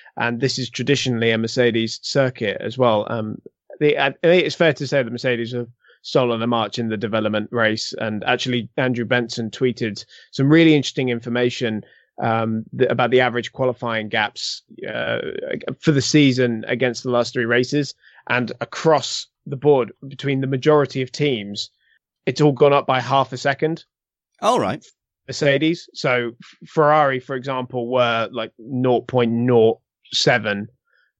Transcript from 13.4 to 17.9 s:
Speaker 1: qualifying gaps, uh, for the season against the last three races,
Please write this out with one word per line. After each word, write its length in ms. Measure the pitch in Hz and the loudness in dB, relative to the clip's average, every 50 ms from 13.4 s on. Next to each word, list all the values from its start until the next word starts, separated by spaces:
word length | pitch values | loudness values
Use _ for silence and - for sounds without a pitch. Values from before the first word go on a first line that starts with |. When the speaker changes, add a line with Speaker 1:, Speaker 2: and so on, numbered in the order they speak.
| 113 - | -6 -8
Speaker 1:
qualifying 560 | - - 131 127 120 - 127 120 113 110 107 104 | -6 -4 -4 -4 -4 -4 -6 -6 -4 -4 -6 -4
gaps, 540 | 110 110 107 101 - - - - - - - _ - - - - | -2 -2 -2 -2 -4 -8 -10 -10 -10 -12 -14 _ -18 -14 -12 -10
uh, 320 | - 117 - - 117 - - - - - - - - - - - 139 - | -8 -6 -6 -4 -4 -4 -6 -6 -8 -8 -8 -8 -8 -8 -8 -10 -12 -4
for 120 | - 160 | 0 0
the 100 | 151 139 | 2 2
season 640 | 120 - - 151 143 135 123 127 127 120 117 110 110 107 | 0 2 4 4 4 4 4 2 0 0 0 -4 -4 -6
against 360 | 127 117 131 123 117 - - | -4 -2 -2 -2 -2 -4 -4
the 80 | 127 | -2
last 220 | 123 120 120 120 - | 0 0 0 -2 -2
three 120 | 127 117 | -4 -2
races, 500 | 113 120 123 127 - 147 147 143 - | 0 2 0 0 0 0 -2 -2 -4